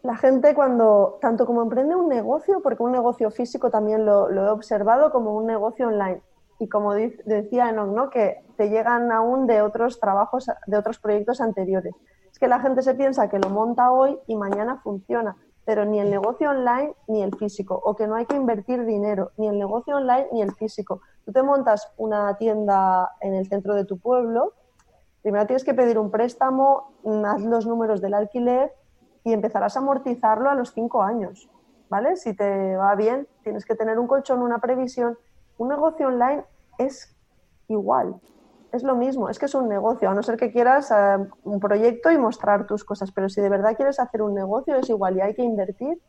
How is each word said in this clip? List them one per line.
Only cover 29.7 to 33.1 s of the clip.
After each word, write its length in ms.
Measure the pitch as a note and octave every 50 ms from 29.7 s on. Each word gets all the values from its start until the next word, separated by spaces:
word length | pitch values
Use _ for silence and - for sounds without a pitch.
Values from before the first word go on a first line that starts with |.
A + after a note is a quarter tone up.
| -
a 40 | C4
amortizarlo 680 | C4+ C#4 C#4 C4+ C4+ C4 A#3+ B3 - A3 A3 G#3+ B3+ C#4
a 60 | C#4
los 160 | C4+ B3+ A#3+ _
cinco 280 | A3 A3+ A#3 - A#3+
años, 480 | G3 G3 A#3 A#3 G3 F3 F3+ - _ _ _ _ _ _ _ _ _ _
¿vale? 260 | G3+ G3+ A#3 D4+ F#4
Si 180 | F4+ - A#3 G3+
te 400 | - G#3 G3+ G3 G3 F#3+ F#3+ F#3+
va 180 | F#3 G3 G3+ G3+
bien, 320 | G3 G#3+ A3